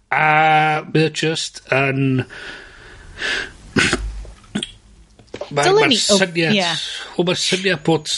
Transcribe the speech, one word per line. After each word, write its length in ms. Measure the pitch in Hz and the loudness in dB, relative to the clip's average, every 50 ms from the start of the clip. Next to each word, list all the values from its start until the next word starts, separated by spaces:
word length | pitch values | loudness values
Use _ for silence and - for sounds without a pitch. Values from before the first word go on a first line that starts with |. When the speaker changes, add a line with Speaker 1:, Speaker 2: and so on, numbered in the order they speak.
| _ | _
Speaker 1:
A 800 | - - 139 156 156 151 156 156 156 156 156 151 156 151 156 160 | -4 0 2 2 4 4 4 4 4 4 4 4 2 0 -2 -4
mae 200 | - - 156 160 | -2 0 2 2
o 40 | 151 | 0
jyst 520 | 156 - - 156 160 - - - - - - | 0 -2 -2 -2 -2 -4 -6 -8 -12 -10 -4
yn, 560 | - 131 131 139 139 135 135 139 135 131 127 123 - - - - - - - - - - - - - - - - - - - - - - - - - - - - - - | -2 0 2 2 2 0 2 2 2 2 0 -2 -4 -8 -16 -16 -14 -16 -16 -18 -20 -20 -20 -20 -20 -20 -20 -20 -18 -12 -8 -6 -6 -4 -6 -6 -10 -14 -20 -14 -6 -2
<coughs> 300 | - - - - - - - - - - - - - - - - - - - - - _ - - - - _ _ - - _ - - - | 0 0 0 -2 -4 -6 -8 -10 -10 -14 -16 -18 -20 -16 -12 -10 -10 -10 -10 -14 -18 _ -20 -20 -20 -20 _ _ -20 -20 _ -14 -14 -12
ma', 200 | - - - - | -6 0 2 2
Speaker 2:
Dylen 120 | 359 392 | 4 4
Speaker 1:
ma'r 140 | 427 440 - | 4 4 4
Speaker 2:
ni, 80 | 254 | 2
o, 200 | 202 - - 208 | 2 2 2 4
Speaker 1:
syniad, 360 | 196 190 180 165 170 165 160 214 | 4 2 2 0 0 2 2 2
Speaker 2:
ie. 160 | 202 180 170 165 156 - - - - - - - | 2 2 0 0 -2 -4 -8 -10 -12 -14 -8 -4
Speaker 1:
o, 60 | - 175 | -2 0
ma'r 140 | 175 175 | 0 0
syniad 460 | - - - 190 185 190 190 185 - - | -2 -2 -2 -2 0 0 0 -2 0 0
bod, 240 | - 165 151 156 - - | 0 0 0 0 -4 -8